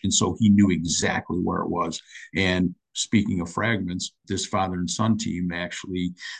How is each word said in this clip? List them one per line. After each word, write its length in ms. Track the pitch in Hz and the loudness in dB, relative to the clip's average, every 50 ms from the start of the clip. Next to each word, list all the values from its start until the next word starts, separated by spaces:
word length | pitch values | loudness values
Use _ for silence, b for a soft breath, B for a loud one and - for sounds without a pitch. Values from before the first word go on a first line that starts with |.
| - | -2
And 100 | 98 - | 0 0
so 220 | - 110 95 87 - | 2 2 0 2 4
he 120 | 113 104 | 6 6
knew 200 | 101 101 101 95 | 8 8 8 6
exactly 680 | 90 80 82 85 - - - 95 92 92 - - 85 90 | 4 2 0 -2 -2 0 0 0 -2 -2 -4 -4 -4 -2
where 240 | 90 90 87 87 85 | -2 -2 -2 -2 -2
it 60 | 87 | -2
was. 320 | 87 87 85 82 80 - B B B B B B B | -2 -2 -2 -4 -6 -10 B B B B B B B
And 400 | 92 95 92 92 90 90 87 87 - _ _ - | 0 0 2 2 2 2 0 -2 -6 _ _ -8
speaking 460 | - - - - 107 - - 98 90 | -8 -2 2 2 2 2 2 0 -2
of 100 | 85 - | -4 -4
fragments, 640 | - - 101 113 117 98 92 87 90 92 90 - _ _ _ - | -4 -4 -2 0 0 -2 -2 -4 -6 -6 -8 -10 _ _ _ -6
this 160 | 98 90 - | -4 -4 -4
father 300 | - - 101 95 92 92 | -2 -2 -2 0 0 -2
and 160 | 90 90 87 | -4 -4 -4
son 260 | - - 110 110 110 | -2 0 2 2 2
team 340 | 104 - 90 85 87 90 90 | 0 -2 -4 -4 -4 -4 -4
actually 640 | 85 87 87 90 - - - - 90 92 90 90 87 B B B B | -4 -4 -6 -6 -8 -10 -10 -6 -4 -4 -4 -4 -6 B B B B